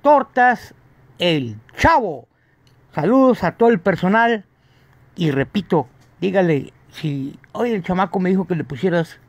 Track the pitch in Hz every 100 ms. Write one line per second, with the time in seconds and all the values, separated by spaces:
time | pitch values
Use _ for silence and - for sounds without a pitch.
0 | 285 294 240 - 247 233 - - _ _
1 | _ - 175 156 120 107 _ - 302 320
2 | 208 135 _ _ _ _ _ _ _ -
3 | 151 262 262 226 175 - 226 226 202 175
4 | 180 214 233 220 - _ _ _ _ _
5 | _ - 165 135 131 208 - 165 127 _
6 | _ _ 196 190 175 147 - _ _ -
7 | 156 143 139 - _ - 240 220 170 180
8 | 202 190 180 190 190 170 - 131 185 170
9 | 165 -